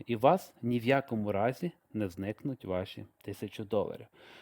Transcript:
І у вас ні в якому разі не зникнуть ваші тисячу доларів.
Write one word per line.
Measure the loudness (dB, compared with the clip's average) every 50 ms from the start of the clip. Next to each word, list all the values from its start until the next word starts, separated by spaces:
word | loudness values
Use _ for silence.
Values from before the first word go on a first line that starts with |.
| -6
І | -4 0
у | 4
вас | 6 6 6 6 2 -4 -12 _
ні | -2 -2 0 2
в | 4
якому | 4 4 4 2 0 -4 -2 -2 0
разі | 0 2 2 0 0 -2 -6 -8 -8 _ _ _
не | -4 -4 -4 -4
зникнуть | -4 -6 -6 -6 -6 -6 -6 -8 -8 -8 -6
ваші | -4 -4 -4 -4 -6 -8 -14 -16 -16 _ _
тисячу | -12 -12 -10 -8 -10 -10 -10 -10 -4
доларів. | 0 0 0 0 0 -4 -10 -14 -18 _ -20 -20 -20 -20 -20